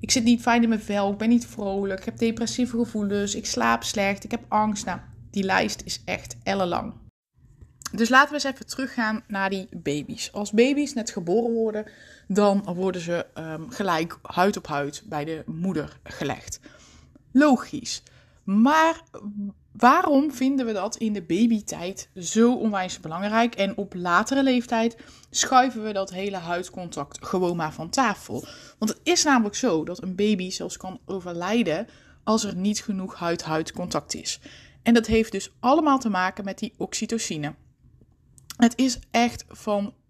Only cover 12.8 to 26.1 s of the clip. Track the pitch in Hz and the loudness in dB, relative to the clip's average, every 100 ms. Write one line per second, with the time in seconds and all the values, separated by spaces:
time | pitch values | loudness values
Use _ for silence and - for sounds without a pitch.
12.8 | 190 180 170 170 - - 160 156 160 - | -2 -2 -4 -4 -6 -10 -10 -10 -12 -6
13.8 | 196 160 165 - - - 196 208 - 147 | -2 0 -2 -8 -8 2 2 2 -6 -4
14.8 | 143 147 - 151 147 160 - 160 185 156 | -4 -8 -10 -8 -6 -8 -8 -4 -2 -2
15.8 | 143 - - - 143 120 - - - - | -6 -12 -18 -8 -6 -6 -10 -16 -18 -20
16.8 | - - - _ _ 247 302 254 - - | -20 -20 -20 _ _ 4 6 6 2 -10
17.8 | - - _ - _ _ - 202 240 320 | -8 -12 _ -20 _ _ -2 4 6 6
18.8 | 320 320 - - 202 208 202 - _ - | 4 2 -8 -16 -12 -10 -10 -12 _ 4
19.8 | 240 311 370 277 302 269 262 277 233 208 | 6 6 6 4 4 0 0 2 0 -2
20.8 | 196 - 226 208 165 170 233 220 208 160 | -4 -2 -2 -4 -2 2 4 2 -2 -8
21.8 | 175 190 - - 170 214 240 254 220 196 | -8 -10 -14 -12 -2 4 6 6 0 -2
22.8 | 185 - 156 165 202 220 240 - 196 196 | -4 -8 -10 -6 0 2 2 2 -2 0
23.8 | 202 180 175 175 220 269 269 247 233 226 | -6 -4 2 2 4 2 4 2 2 0
24.8 | 226 233 - - _ - - 262 262 233 | 0 -2 -20 -20 _ -4 4 4 4 0
25.8 | 214 202 190 | -6 -4 -4